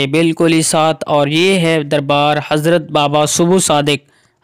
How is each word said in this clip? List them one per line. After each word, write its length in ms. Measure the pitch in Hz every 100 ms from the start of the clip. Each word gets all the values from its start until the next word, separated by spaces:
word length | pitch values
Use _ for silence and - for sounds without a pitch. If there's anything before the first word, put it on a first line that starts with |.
| 139
बिल्कुल 420 | 151 170 160 165
ही 100 | 160
साथ 400 | 160 165 156 151 -
और 200 | 151 143
ये 240 | 156 185 190
है 260 | 165 165 147
दरबार 560 | 151 139 143 147 147 143
हज़रत 380 | 156 151 175 147
बाबा 340 | 147 147 147 151
सुबु 320 | - 175 185
सादिक 420 | 170 147 147 143 - _ _ _